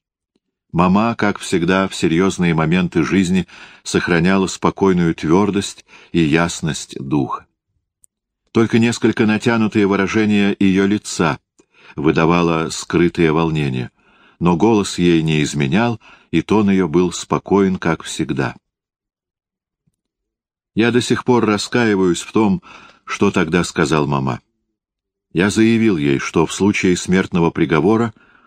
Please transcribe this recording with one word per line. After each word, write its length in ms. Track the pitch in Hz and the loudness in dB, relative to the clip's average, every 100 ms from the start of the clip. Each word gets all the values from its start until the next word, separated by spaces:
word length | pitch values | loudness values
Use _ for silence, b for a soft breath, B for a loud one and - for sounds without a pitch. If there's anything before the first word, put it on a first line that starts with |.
| _ _ _ _ _ _ _ | _ _ _ _ _ _ _
Мама, 420 | 82 90 98 117 113 | 0 2 2 0 -2
как 220 | 104 - | -2 -4
всегда, 500 | - 92 85 95 95 | -4 -2 2 0 0
в 60 | |
серьёзные 600 | - 87 82 95 90 87 | -2 0 2 0 0 0
моменты 480 | 80 80 90 87 85 | 0 0 0 0 -2
жизни 440 | 73 92 87 92 87 B B B | 0 0 2 0 -2 B B B
сохраняла 640 | - - - 87 87 98 92 | -4 -2 0 0 2 2 -2
спокойную 680 | - 98 - 98 90 85 | -2 -4 0 2 2 0
твёрдость 680 | 80 78 90 101 98 - - - B B | -2 0 2 2 -2 -4 -12 -20 B B
и 80 | 87 | -2
ясность 760 | 78 80 85 - 80 71 - - | 2 2 0 -2 -6 -6 -10 -12
духа. 460 | 67 73 62 - - _ _ _ _ _ _ _ _ _ _ | -4 -4 -4 -8 -14 _ _ _ _ _ _ _ _ _ _
Только 260 | 113 113 120 | 0 2 2
несколько 480 | 117 117 113 - 110 | 0 0 -2 2 0
натянутое 600 | 107 123 117 107 107 98 | 2 0 0 0 0 0
выражение 680 | 98 95 107 107 104 101 98 | 0 0 0 0 2 0 0
её 280 | 98 95 98 | 2 2 2
лица 520 | 104 - - 82 71 _ _ b b b | 0 -4 -2 -2 -2 _ _ b b b
выдавало 760 | - 73 78 80 87 85 80 78 | -2 0 2 2 2 2 0 -4
скрытое 600 | - - 82 87 - 80 | -8 -4 0 0 2 0
волнение, 580 | 78 82 78 69 64 - _ b b b b | 2 0 -2 -4 -4 -8 _ b b b b
но 180 | 85 85 | 0 2
голос 420 | 107 110 95 - | 2 2 0 0
ей 240 | 87 82 | 2 2
не 200 | 78 78 | 2 0
изменял, 580 | 71 73 69 87 120 113 b b b | -2 -2 -2 0 -2 -4 b b b
и 120 | 82 | -4
тон 280 | - 104 101 | 0 0 2
её 180 | 95 87 | 2 2
был 240 | 82 90 | 0 0
спокоен, 640 | - - 78 - 98 95 92 | -4 -4 -4 0 2 2 0
как 260 | 85 80 | -4 -4
всегда. 520 | - - 76 - 117 - _ _ _ _ _ _ _ _ _ _ _ _ _ _ _ _ _ _ _ _ _ | -6 -8 -6 -4 -6 -8 _ _ _ _ _ _ _ _ _ _ _ _ _ _ _ _ _ _ _ _ _
Я 160 | - 117 | 0 2
до 100 | 120 | 2
сих 240 | - 120 | 0 -2
пор 220 | - 120 107 | 2 2 2
раскаиваюсь 720 | 104 - 123 113 98 92 87 | -2 -2 -2 0 2 0 0
в 120 | - | -2
том, 300 | 107 107 90 B B B B | -2 0 0 B B B B
что 260 | - - 101 | -10 -2 0
тогда 340 | 95 82 87 | 0 0 0
сказал 420 | 80 - 73 76 71 | -2 -2 0 0 0
мама. 340 | 69 65 62 _ _ _ _ _ _ _ _ _ | -2 -4 -6 _ _ _ _ _ _ _ _ _
Я 160 | 80 101 | -2 0
заявил 480 | 101 113 113 113 85 | 2 2 2 2 0
ей, 220 | 71 67 | 0 -2
что 260 | - 87 78 | -2 -2 -2
в 60 | |
случае 440 | - 98 101 95 87 | 0 0 0 0 0
смертного 540 | - 92 - 87 82 | 0 -2 0 0 -2
приговора 640 | - 78 78 87 110 113 - b b | 0 0 2 2 2 -2 -6 b b